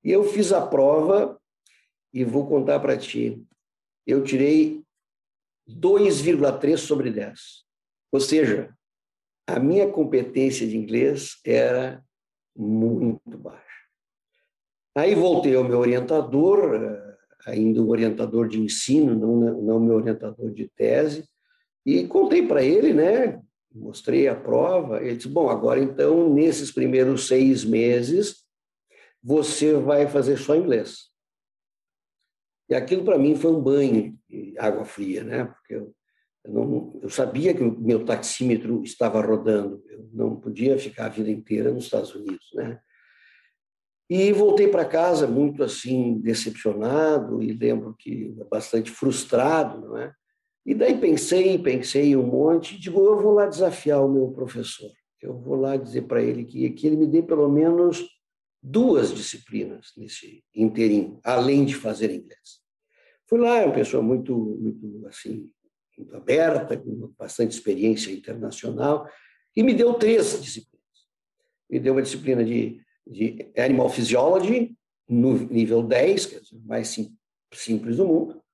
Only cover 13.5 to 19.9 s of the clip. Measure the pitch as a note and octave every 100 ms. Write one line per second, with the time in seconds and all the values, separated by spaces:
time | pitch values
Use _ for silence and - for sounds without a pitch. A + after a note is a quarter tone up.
13.5 | - - - _ _ _ _ _ _ _
14.5 | _ _ _ _ C#3+ F3 G3+ F3+ D3+ C#3+
15.5 | C3 B2 A#2+ B2 B2 B2 D#3 B2+ C3+ E3+
16.5 | G3+ E3+ A2 A2 G#2 G2+ - _ _ A2
17.5 | A2 A2 A2 A2+ A2+ A2+ G#2 G#2+ A2+ A2+
18.5 | A2 G#2+ - - D3 C#3+ A2 A2 A#2 A#2
19.5 | A#2 G#2+ A2+ A#2